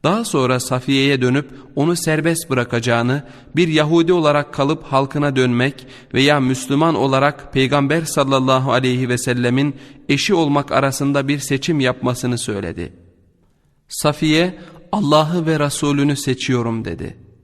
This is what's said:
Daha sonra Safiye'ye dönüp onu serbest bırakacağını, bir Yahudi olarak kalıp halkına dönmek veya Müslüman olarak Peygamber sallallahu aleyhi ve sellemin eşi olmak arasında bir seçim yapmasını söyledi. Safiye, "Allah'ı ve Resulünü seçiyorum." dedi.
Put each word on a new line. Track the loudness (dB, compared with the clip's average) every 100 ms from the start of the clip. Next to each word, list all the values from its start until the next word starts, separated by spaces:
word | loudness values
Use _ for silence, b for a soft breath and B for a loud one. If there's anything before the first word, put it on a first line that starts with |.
Daha | 0 0 0
sonra | 0 2 0
Safiye'ye | -2 -4 0 0 2 2
dönüp | 2 0 -2 B B -2
onu | 0 0
serbest | 0 0 0 -2 -2
bırakacağını, | -2 0 -2 0 0 0 -2 -4 B B 0
bir | 2
Yahudi | 2 4 2 4
olarak | 4 4 2 -2
kalıp | -2 -2 -2
halkına | -2 -2 0 -2 0 2
dönmek | 2 2 0 -4 -20 B B
veya | 0 2 4
Müslüman | 2 -2 -2 0 2 2
olarak | 2 2 0 -2 -6
Peygamber | 0 2 2 2 0
sallallahu | -2 -2 0 2 2 2 2
aleyhi | 0 0 0 -2
ve | -2
sellemin | -2 -2 0 0 0 -4 B B -4
eşi | -2 0
olmak | 0 2 0 0
arasında | 0 0 -2 -2 -2 -2
bir | -4
seçim | -2 -4 -2 0
yapmasını | 0 0 -4 -4 -4 -4
söyledi. | -4 -6 -8 -8 -12 -14 -20 _ _ _ _ _ _ _ _
Safiye, | -4 -2 0 2 2 2 -2 B B -8
"Allah'ı | -4 2 2 2 0 0
ve | 0
Resulünü | 0 -2 -2 0 0 0
seçiyorum." | -4 -4 -2 -2 -2 -4 -6
dedi. | -8 -10 -14 -20 _